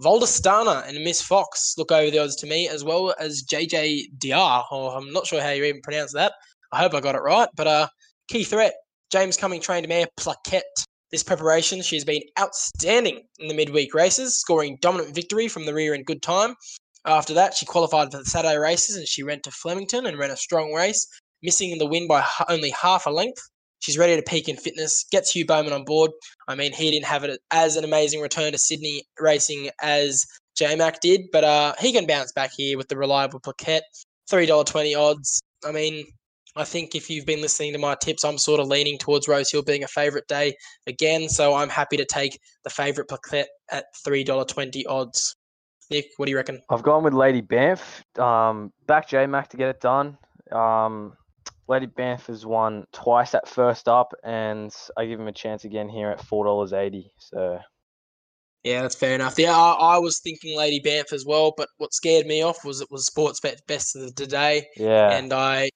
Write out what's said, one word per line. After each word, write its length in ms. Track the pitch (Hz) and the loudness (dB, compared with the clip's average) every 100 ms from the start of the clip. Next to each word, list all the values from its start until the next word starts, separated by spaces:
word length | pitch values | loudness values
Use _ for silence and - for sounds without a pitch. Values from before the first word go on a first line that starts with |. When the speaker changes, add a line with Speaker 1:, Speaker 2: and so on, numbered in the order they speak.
Speaker 1:
Voldestana 880 | 143 220 240 - 185 208 226 139 123 | 4 4 4 2 4 4 4 0 -2
and 160 | 147 | -6
Miss 160 | 160 165 | -4 -4
Fox 540 | - 196 180 - - - | 2 2 2 -2 -4 -2
look 160 | 156 | 2
over 180 | 160 151 | 4 4
the 80 | 151 | 2
odds 180 | 147 135 | 0 -4
to 100 | 147 | -4
me, 220 | 160 170 | -2 -2
as 140 | 151 | -4
well 320 | 147 170 185 180 | -2 0 0 -2
as 240 | 156 147 | -4 -8
J 240 | 131 151 165 | -4 -4 -2
J 420 | 170 151 147 131 135 | 0 0 -2 -6 -10
D 160 | 135 | -2
R, 320 | 143 180 123 120 | 2 4 2 0
or 260 | 139 131 127 | -6 -6 -8
I'm 160 | 139 | -6
not 140 | 170 - | -6 -2
sure 160 | 156 | -2
how 80 | 143 | -2
you 140 | 143 | 0
even 180 | 147 143 | -2 -4
pronounce 320 | 135 151 139 | -6 -6 -4
that. 180 | 143 202 - _ _ _ | -2 -2 -4 _ _ _
I 60 | 135 | 0
hope 160 | 180 | 2
I 60 | 147 | 2
got 140 | 135 | -2
it 80 | 135 | 0
right, 260 | 143 196 233 | 4 4 4
but, 140 | - 156 | 0 2
uh, 180 | 151 147 - _ _ - | 2 2 -4 _ _ -6
Key 140 | 233 | -4
Threat, 320 | 196 208 220 - - _ - | 0 2 2 0 -14 _ -2
James 240 | 190 190 180 | 0 2 0
Cumming 240 | 196 175 | -2 -4
trained 260 | - 175 160 | -4 -4 -2
mare 200 | 170 170 - | 0 -2 -4
Plaquette. 640 | 165 - - 190 - - - _ _ | -8 -8 -2 -2 -2 -8 -10 _ _
This 100 | 156 | -6
preparation, 600 | - 175 160 160 165 185 | -2 0 4 4 2 -2
she 120 | 175 | -4
has 100 | 160 | -4
been 180 | 143 147 - - | -2 -4 -4 -2
outstanding 840 | 202 - - - 165 233 214 123 - - | -2 -2 -6 -4 2 2 2 -2 -10 -14
in 80 | 156 | -6
the 80 | |
midweek 400 | 151 151 147 139 | -2 0 0 0
races, 460 | 156 180 185 262 - | 4 4 2 -2 -2
scoring 380 | - 160 147 139 | 0 0 0 0
dominant 340 | 175 185 147 | 0 0 -2
victory 320 | 147 175 208 226 | -8 -6 -2 -2
from 200 | 180 156 | -4 -6
the 80 | |
rear 200 | 151 156 | -2 -2
in 80 | 143 | -2
good 180 | 139 151 | -4 -6
time. 360 | - 185 226 247 - - _ _ 156 | -2 0 0 -2 -18 -20 _ _ 2
After 280 | 156 151 | 2 4
that, 200 | 160 190 | 4 4
she 120 | - - | 2 -2
qualified 440 | 175 160 156 143 | 0 2 2 0
for 80 | 139 | -4
the 60 | |
Saturday 320 | 131 170 160 151 | -6 -2 0 2
races 400 | 156 170 - 196 | 2 2 0 -4
and 100 | 151 | -6
she 160 | - | -6
went 200 | 139 147 | -6 -8
to 80 | 143 | -10
Flemington 560 | - 165 185 190 240 247 | -10 -8 -6 -4 -4 -4
and 120 | 147 | -4
ran 120 | 139 | -6
a 60 | 131 | -6
strong 360 | - 170 156 | -2 -2 0
race, 340 | 156 190 214 - - _ _ | 0 0 0 -4 -8 _ _
missing 340 | 165 - 185 165 | -2 -2 0 -2
the 80 | 147 | -2
win 220 | 165 170 | 0 2
by 120 | 147 | 2
h-, 260 | 131 - 165 | 2 -2 -2
only 220 | 165 143 | -2 -2
half 360 | - 180 185 151 | 0 2 2 2
a 40 | |
length. 320 | 156 220 - - _ _ _ | -2 -2 -6 -18 _ _ _
She's 180 | - 151 | -4 2
ready 180 | 175 165 | 4 4
to 60 | |
peak 260 | 156 165 156 | 0 -4 -4
in 80 | 135 | -6
fitness, 480 | 160 156 156 - - | -8 -6 -2 -2 0
gets 180 | 196 180 | 0 0
Hugh 140 | 175 | 0
Bowman 300 | 160 156 151 | 0 0 0
on 100 | 143 | -4
board. 260 | 131 156 160 156 - - - | -2 2 2 0 -20 -16 -10
I 60 | |
mean, 180 | 135 143 | -6 -4
he 180 | 139 160 | -2 0
didn't 140 | 151 | 0
have 180 | 143 147 | 0 -4
it 160 | 143 131 - | -4 -8 -2
as 260 | 165 165 156 | 2 2 2
an 80 | |
amazing 380 | 156 156 151 151 | 0 2 2 0
return 300 | 147 165 151 | -4 -4 -4
to 60 | 147 | 0
Sydney 460 | - 156 151 143 - - | -2 -2 -6 -10 -12 -2
racing 480 | 156 147 143 147 139 - | 2 4 2 -4 -10 -6
as 420 | 151 147 143 135 - - _ - | -2 0 2 0 -2 -6 _ -2
J-Mac 440 | 147 156 160 156 | 0 2 0 2
did, 220 | 175 190 185 | 4 4 4
but, 120 | 160 | 4
uh, 300 | 151 147 147 - | 6 6 4 2
he 140 | 240 | 2
can 140 | 233 160 | 2 2
bounce 260 | 143 131 | 0 -2
back 200 | - 135 - | -4 -6 -4
here 220 | 139 139 | -4 -4
with 100 | 131 | -4
the 80 | 135 | -4
reliable 440 | 139 139 135 135 | 0 2 0 -4
plaquette. 420 | - - - 160 - - - _ - | -12 -8 -2 -2 -2 -14 -20 _ 0
Three 160 | 190 160 | 2 6
dollar 180 | 151 | 4
twenty 300 | 143 156 151 | 4 0 0
odds. 480 | 147 151 147 139 - - _ 151 | 2 2 2 -2 -4 -6 _ -8
I 60 | |
mean, 320 | 156 156 156 143 _ _ _ _ - | -4 -4 -4 -12 _ _ _ _ -8
I 80 | |
think 300 | 147 170 160 | -6 -6 -6
if 160 | 156 - | -8 -8
you've 160 | 156 143 | -6 -2
been 160 | 151 | -2
listening 320 | 151 - 151 | -2 -2 -4
to 40 | 147 | -4
my 160 | 143 139 | -2 -2
tips, 280 | - 156 | -4 -2
I'm 140 | 147 147 | -2 0
sort 220 | - 151 | 2 2
of 80 | 139 | 2
leaning 280 | 143 147 143 | 0 0 -2
towards 320 | - 143 143 | 0 0 2
Rose 220 | 143 139 | 0 0
Hill 120 | 147 | -2
being 220 | 147 143 | 0 -2
a 40 | 135 | -2
favourite 400 | - 147 143 - | -2 -2 -2 -4
day 280 | 143 147 135 - - - | -2 -2 -4 -12 -18 -14
again, 420 | 127 156 160 160 | -2 0 0 0
so 240 | - 143 | 2 4
I'm 160 | 143 143 | 4 2
happy 300 | - 143 143 | -2 -2 -2
to 80 | 135 | -2
take 320 | 143 139 - _ _ | -2 -4 -6 _ _
the 80 | 139 | -10
favourite 400 | - 143 139 - | -4 -4 -4 -6
plaquette 380 | 135 - 147 - _ - | -10 -6 -4 -4 _ -10
at 140 | 143 - - | -10 -10 -10
three 220 | - 143 | -4 -2
dollar 220 | 135 135 131 | 0 -2 -4
twenty 400 | - 131 135 - | -6 -8 -8 -6
odds. 500 | 135 123 123 - - _ _ _ _ - | -4 -4 -4 -6 -8 _ _ _ _ -6
Nick, 160 | 147 143 - | -6 -6 -6
what 80 | |
do 60 | 139 | -4
you 80 | 135 | -2
reckon? 240 | 131 131 - | -4 -8 -4
Speaker 2:
I've 120 | 120 | -2
gone 220 | 123 156 | 4 4
with 80 | 156 | 4
Lady 300 | 131 135 127 | 4 4 4
Banff. 600 | 104 117 147 185 - - - - | 2 2 2 2 -6 -20 -12 -2
Um, 540 | 123 113 113 107 104 - - | 2 4 2 0 -6 -8 0
back 200 | 156 156 | 2 2
J-Mac 400 | 135 139 139 131 | 0 2 0 -4
to 80 | 123 | -4
get 100 | 131 | -4
it 120 | 131 | -2
done. 340 | 123 135 143 139 _ _ _ | 0 0 0 -8 _ _ _
Um, 640 | 113 113 113 110 107 104 - _ _ - - - | -2 2 2 0 -4 -12 -18 _ _ -20 -12 -2
Lady 180 | 131 127 | -2 -2
Banff 400 | - 127 123 - | -6 -6 -6 -10
has 200 | 113 110 | -14 -4
won 400 | 113 110 107 - | 0 0 -2 -12
twice 420 | - - 120 120 | -6 2 4 4
at 140 | 113 - | 0 -2
first 400 | - 123 117 - | 2 2 2 2
up, 260 | 120 123 - | 2 2 -4
and 520 | 113 113 110 107 107 - - - | -8 -6 -4 -6 -10 -14 -12 -6
I 80 | |
give 160 | 113 110 | -6 -6
him 80 | 110 | -10
a 40 | |
chance 320 | 104 110 107 | -10 -8 -8
again 240 | 107 107 104 | -8 -8 -8
here 180 | 110 104 | -8 -6
at 160 | 101 | -8
four 200 | - 107 | -4 -2
dollars 280 | 104 104 98 | 0 0 0
eighty. 400 | 98 98 98 90 _ | -2 -4 -6 -14 _
So 400 | - - 92 90 - _ _ _ _ _ _ _ _ _ | -14 -6 -6 -6 -12 _ _ _ _ _ _ _ _ _
Speaker 1:
Yeah, 160 | 120 123 | -4 -4
that's 140 | 127 | -4
fair 200 | - 131 | -2 -2
enough. 240 | 131 131 - | 0 -2 0
Yeah, 160 | 165 | 4
I, 420 | 170 170 170 165 175 | 6 6 6 4 4
I 20 | |
was 220 | 170 - | 2 -4
thinking 360 | 170 156 160 151 | -8 -12 -8 -2
Lady 240 | 151 143 | 0 0
Banff 320 | 143 147 147 | 0 0 -2
as 140 | 143 135 | -6 -2
well, 260 | 151 156 | 2 2
but 140 | 156 147 - | 2 -6 -8
what 160 | 151 | -8
scared 340 | - 165 160 151 | -2 4 4 4
me 160 | 156 | 0
off 220 | 160 165 | 0 -2
was 160 | 143 135 | -8 -12
it 80 | 135 | -12
was 180 | 139 123 | -6 -6
Sportsbet 500 | - 147 131 147 127 - | 0 -2 -2 -8 -8 -8
best 260 | 147 - | -6 -6
of 220 | 135 131 127 | -8 -12 -10
the 100 | 135 | -6
day. 400 | 139 147 151 147 - | 0 2 0 -2 -4
Speaker 2:
Yeah. 340 | 110 110 104 | 2 6 6
Speaker 1:
And 240 | 98 131 | 4 0
I, 340 | 131 135 135 135 | 0 0 0 -2